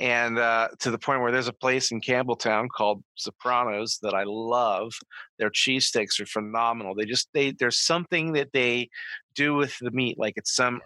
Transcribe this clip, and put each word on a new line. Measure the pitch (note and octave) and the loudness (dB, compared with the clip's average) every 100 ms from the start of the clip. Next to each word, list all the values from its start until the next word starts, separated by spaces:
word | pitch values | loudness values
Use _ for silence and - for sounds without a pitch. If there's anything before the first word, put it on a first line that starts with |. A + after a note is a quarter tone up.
And, | B2 A#2+ A#2+ A2+ | 0 2 2 2
uh, | A#2 A2+ A2+ - | 2 2 0 -2
to | B2+ | -2
the | A2+ | -2
point | - C3+ | 0 0
where | B2 | 2
there's | B2+ A#2+ | 2 0
a | |
place | A2+ B2+ C3 - | -2 0 2 0
in | A2+ | -2
Campbelltown | - B2+ B2+ A#2 A#2 G#2+ B2 - | 0 0 0 -2 0 0 0 0
called | G#2 G#2 - | 0 0 -6
Sopranos | - - - B2 B2 A#2+ G#2 A2+ - | -12 -12 -6 0 0 0 -2 -4 -4
that | G#2+ | -2
I | F#2+ G2+ | -2 -2
love. | G#2+ A2+ A#2+ A#2 F#2+ A2+ - - - - - | -4 0 2 2 0 -4 -10 -16 -20 -16 -4
Their | G#2+ | -2
cheesesteaks | - - C3 - A#2+ G2+ - | 2 2 2 2 2 0 -2
are | G2+ | -4
phenomenal. | A2+ G#2+ A2+ A#2 A#2 G2 G2 | -6 -2 0 0 0 -4 -4
They | |
just, | G#2+ B2 - | -2 -2 -2
they, | D3+ C#3 | 0 0
there's | B2 B2 - | 0 0 2
something | - E3+ F3 F3 D#3+ | 2 0 0 -2 0
that | D#3 C3 | 0 0
they | C3+ B2 A#2+ A#2 - - - - - | 2 2 0 -4 -10 -14 -14 -10 -2
do | D3 | 2
with | D3 C#3 - | 2 0 -2
the | B2 | -4
meat, | B2 B2 - | 0 0 0
like | G#2+ G#2+ | -4 -2
it's | - - | -2 2
some | B2 B2 | 2 0